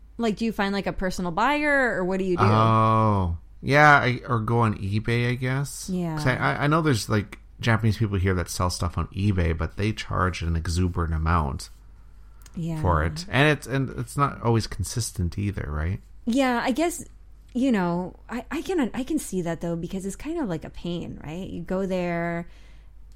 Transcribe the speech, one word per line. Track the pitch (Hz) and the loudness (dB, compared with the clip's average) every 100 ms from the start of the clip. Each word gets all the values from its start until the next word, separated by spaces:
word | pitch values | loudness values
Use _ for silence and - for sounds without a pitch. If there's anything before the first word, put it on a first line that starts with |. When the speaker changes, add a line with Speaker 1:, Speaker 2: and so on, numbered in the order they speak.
| - - | -18 -4
Speaker 1:
Like, | 233 | -2
do | 208 | 0
you | 226 | -2
find, | 208 196 | 0 -2
like, | 202 190 | 0 -2
a | |
personal | - 185 180 180 | -2 -2 -2 -2
buyer, | 170 240 294 302 277 247 185 | 0 2 2 2 2 2 0
or | |
what | 180 190 | 0 0
do | |
you | 190 170 | 0 2
do? | |
Speaker 2:
Oh. | 107 107 110 110 110 110 110 101 90 85 - - | 4 6 6 6 6 4 4 4 2 -2 -8 -10
Yeah, | 120 143 151 143 | 2 6 8 8
I, | 127 120 - | 6 -2 -2
or | 117 | -2
go | 107 117 | 2 2
on | 113 104 | 2 2
eBay, | 98 107 113 117 120 | -2 -2 0 0 0
I | 123 | -2
guess. | 131 135 143 - - | -2 -2 -4 -8 -6
Speaker 1:
Yeah. | 180 170 156 | -4 -2 -2
Speaker 2:
'Cause | 147 | 0
I, | |
I, | 120 135 143 | 2 0 2
I | 143 | 2
know | 160 | 2
there's, | 156 117 - | 4 2 2
like, | 110 95 - - - | 0 0 -10 -20 -4
Japanese | 120 110 110 101 | 2 4 4 2
people | 107 101 | 0 2
here | 95 | 2
that | 90 85 | 2 -2
sell | - 90 | -2 -2
stuff | - 92 - | 0 -4 -2
on | 82 | -4
eBay, | 92 101 92 82 80 | 0 0 2 2 0
but | 82 - | -4 -2
they | 104 | -4
charge | 107 - 101 92 85 | -4 -4 0 0 0
an | 82 82 | -2 -2
exuberant | 82 82 92 87 82 | -2 0 0 0 -2
amount | 80 80 85 73 - - - - - - - - - - - | 0 2 2 0 -4 -10 -18 -20 -20 -20 -20 -20 -20 -14 -8
Speaker 1:
Yeah. | 165 160 | -6 -2
Speaker 2:
for | 95 80 | 2 2
it. | 80 78 92 | 2 -2 -2
And | 117 151 143 | 2 4 2
it's, | - | 0
and | 135 127 - | -2 -2 -4
it's | 120 143 | -6 -2
not | 143 - | -2 0
always | 117 113 - | 2 2 0
consistent | - 92 - - - 87 - | -6 -6 -4 -6 -2 -4 -2
either, | 101 92 69 | -4 -4 -6
right? | 76 80 101 - - - | -4 -2 -4 -8 -10 -2
Speaker 1:
Yeah, | 247 262 240 | 2 2 0
I | 247 | 0
guess, | 254 339 339 - - - - - | 0 0 -2 -12 -18 -20 -20 -8
you | 247 269 | -2 2
know, | 214 175 170 180 - - | 2 2 0 -4 -10 -12
I, | 320 - | -12 -6
I | 302 | -6
can, | 339 370 240 | -2 0 0
I | - | -2
can | - 214 | -4 -4
see | - 185 | -2 -4
that, | 170 165 | -4 -4
though, | 170 170 | -4 -4
because | 170 190 190 | -6 -6 -8
it's | - | -8
kind | 285 339 | -8 -4
of | 240 | -4
like | 160 | -4
a | - | -8
pain, | - 175 170 - - | -10 -6 -6 -6 -12
right? | - 170 - | -10 -10 -8
You | 180 | -10
go | 165 185 | -4 -4
there, | 190 185 175 170 170 170 170 - - - - - - | -2 -2 -2 -2 -2 -4 -8 -14 -20 -20 -20 -20 -14